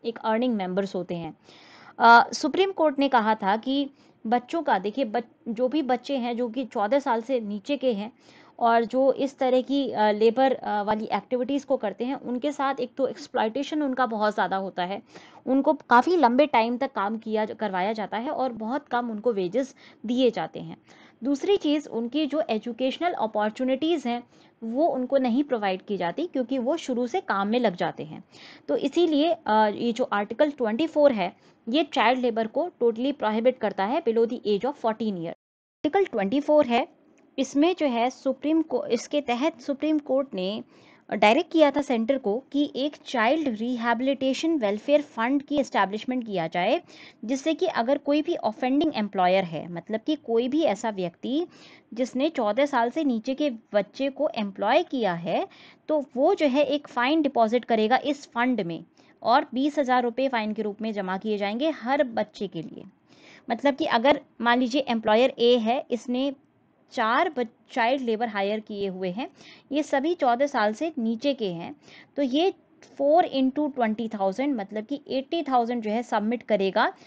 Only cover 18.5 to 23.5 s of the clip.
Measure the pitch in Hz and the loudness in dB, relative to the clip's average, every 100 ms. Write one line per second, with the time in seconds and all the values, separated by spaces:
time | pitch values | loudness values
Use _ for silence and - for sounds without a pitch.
18.5 | 220 220 285 - 240 240 208 247 202 180 | -4 -6 -6 -4 -4 -4 -2 -2 0 -2
19.5 | 226 262 - - - 220 254 247 190 160 | -2 -4 -8 -20 -12 -4 2 2 2 -6
20.5 | 170 165 - _ - - - 233 277 339 | -8 -14 -16 _ -20 -20 -8 -4 -2 2
21.5 | 392 302 294 294 220 233 294 302 302 - | 2 2 0 -2 -6 -4 -2 -2 -2 -2
22.5 | 220 240 226 262 - 339 330 220 214 214 | -4 -4 -4 -4 -2 -4 -2 -2 -2 -2